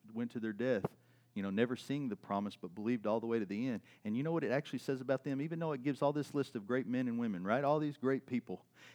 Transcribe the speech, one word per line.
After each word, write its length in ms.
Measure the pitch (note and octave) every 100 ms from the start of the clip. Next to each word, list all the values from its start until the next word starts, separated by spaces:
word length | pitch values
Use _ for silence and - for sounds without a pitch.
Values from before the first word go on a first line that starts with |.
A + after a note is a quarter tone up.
| G#2+
went 180 | A2 A#2
to 60 | B2
their 140 | A2
death, 320 | G#2 B2+ G#2+ - - _ _ _
you 80 | G#2
know, 80 | G2
never 260 | G2+ A#2+ A#2+
seeing 320 | - C#3+ C3
the 60 | G2+
promise 420 | - G2+ G2+ -
but 140 | F2 F#2+
believed 320 | G#2+ A#2+ G#2
all 140 | A2+
the 40 | A#2
way 140 | A#2
to 60 | G2
the 220 | G#2 C3
end. 140 | G#2+ - -
And 140 | G#2+ A#2
you 60 |
know 100 | D#3+
what 100 | E3
it 80 | A#2
actually 280 | C3+ - C3+
says 200 | - C3
about 240 | C3 C3
them? 180 | C#3+ C3+
Even 180 | D#3+ E3+
though 120 | E3
it 100 | C3+
gives 200 | C#3 C3
all 120 | D3
this 200 | D3 C#3
list 220 | C#3+ C3 A#2
of 120 | G#2
great 200 | B2+ A2+
men 200 | B2+ B2
and 100 | A#2
women, 260 | A#2 F2+
right? 200 | F#2+ B2+
All 160 | C#3 D#3
these 180 | D3+ -
great 280 | B2+ C3+ -
people. 400 | A#2+ - F#2 - - -